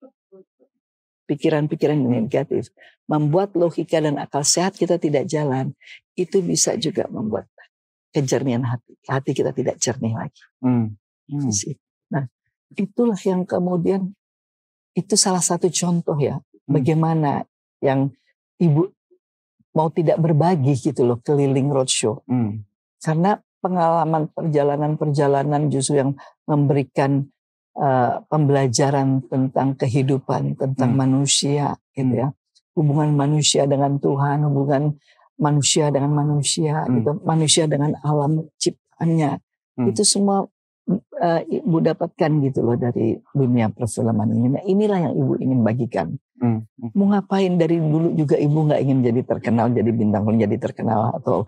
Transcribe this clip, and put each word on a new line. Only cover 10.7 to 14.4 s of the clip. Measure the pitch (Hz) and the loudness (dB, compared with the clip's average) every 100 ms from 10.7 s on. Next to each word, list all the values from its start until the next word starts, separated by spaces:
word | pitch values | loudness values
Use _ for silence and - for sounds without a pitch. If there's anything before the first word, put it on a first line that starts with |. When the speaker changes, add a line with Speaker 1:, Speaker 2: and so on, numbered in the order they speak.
| 123 110 101 _ _ | 0 -2 -6 _ _
Speaker 2:
Hmm. | - 143 | -10 -6
Speaker 1:
Sisi. | 135 101 - 139 _ _ _ | -4 -4 -6 -12 _ _ _
Nah, | 143 135 - _ _ _ | -6 -6 -12 _ _ _
itulah | - 196 - 240 196 | -6 -6 0 0 0
yang | 190 185 | -2 -2
kemudian, | 180 - 180 180 175 196 190 - _ _ | -2 -2 -2 0 0 -2 -4 -10 _ _